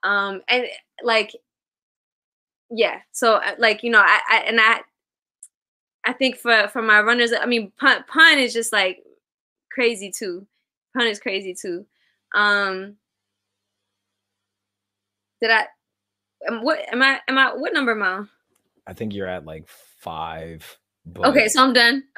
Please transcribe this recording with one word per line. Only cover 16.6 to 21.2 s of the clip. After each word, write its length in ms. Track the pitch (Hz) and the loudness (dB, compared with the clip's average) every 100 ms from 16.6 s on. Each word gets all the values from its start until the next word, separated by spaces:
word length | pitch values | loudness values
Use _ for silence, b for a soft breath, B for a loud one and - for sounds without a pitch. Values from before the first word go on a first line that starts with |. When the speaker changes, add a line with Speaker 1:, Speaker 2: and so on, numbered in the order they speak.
Speaker 1:
what, 180 | 233 311 - | -4 -4 -4
am 100 | 240 | 0
I, 180 | 269 269 - | 0 0 -2
am 100 | 269 | 0
I, 160 | 262 | 0
what 180 | - 320 | 0 -4
number 200 | 320 262 | -2 -2
am 100 | 220 | -2
I 40 | 196 | -4
on? 220 | 185 208 _ _ _ _ _ - | -6 -10 _ _ _ _ _ -20
Speaker 2:
I 60 | |
think 220 | 92 110 | -12 -10
you're 120 | 101 95 | -8 -8
at, 180 | 92 | -8
like, 240 | 78 80 71 | -12 -18 -18
five, 1120 | - _ _ - 80 82 80 82 80 - - _ _ 82 | -20 _ _ -14 -10 -10 -10 -14 -16 -20 -20 _ _ -20
Speaker 1:
Okay, 280 | 85 | -2